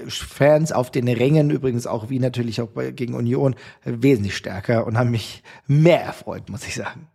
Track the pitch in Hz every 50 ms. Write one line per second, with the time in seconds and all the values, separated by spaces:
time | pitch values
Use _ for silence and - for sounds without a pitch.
0 | - 127 - - - - - - 139 147 151 151 160 160 - 117 123 - - 135
1 | 120 123 120 113 123 139 156 156 147 147 151 127 131 131 117 120 - - 101 110
2 | 107 113 135 123 131 123 120 120 117 117 107 120 117 110 - 131 127 131 127 131
3 | 123 117 123 123 120 120 127 143 143 131 117 - - - - _ - 135 120 113
4 | 123 139 135 104 101 95 - - - - 92 92 - - 117 113 - - 110 120
5 | 123 120 120 110 - - - - _ - - - _ - 139 151 156 175 160 -
6 | - - - - - 107 90 95 - - 98 - - - - 123 98 - - -
7 | - -